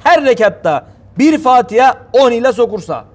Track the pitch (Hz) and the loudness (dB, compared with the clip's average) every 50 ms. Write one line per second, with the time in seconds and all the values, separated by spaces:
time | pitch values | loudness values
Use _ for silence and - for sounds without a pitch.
0 | - 302 349 320 285 262 240 202 220 196 - - - 165 151 131 - - - _ | 0 0 0 2 2 0 0 0 0 -2 -2 -4 -4 -4 -4 -4 -6 -12 -20 _
1 | _ - - - 269 320 311 302 - 254 254 247 240 - 208 233 262 262 - - | _ -14 -4 0 0 0 0 0 0 2 2 2 0 0 0 2 2 2 0 -2
2 | - - - 254 269 247 240 226 240 262 214 214 240 202 208 196 156 - 143 117 | -10 -2 0 2 2 2 0 0 -2 -2 0 -2 -4 -4 -4 -10 -10 -10 -10 -10
3 | 107 - | -12 -18